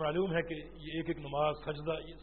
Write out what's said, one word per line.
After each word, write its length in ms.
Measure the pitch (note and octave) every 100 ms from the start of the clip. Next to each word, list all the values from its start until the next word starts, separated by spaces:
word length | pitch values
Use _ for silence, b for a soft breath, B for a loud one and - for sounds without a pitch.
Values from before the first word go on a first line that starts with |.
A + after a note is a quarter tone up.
معلوم 320 | D3+ E3+ F#3+
ہے 80 | E3 E3
کہ 60 |
یہ 380 | D#3 - - D3+ D#3+
ایک 120 | E3
ایک 80 | D#3
نماز، 380 | C#3+ C#3 D3+ D3
سجدہ، 300 | D#3 D3 D#3 D#3+ E3
یہ 60 | E3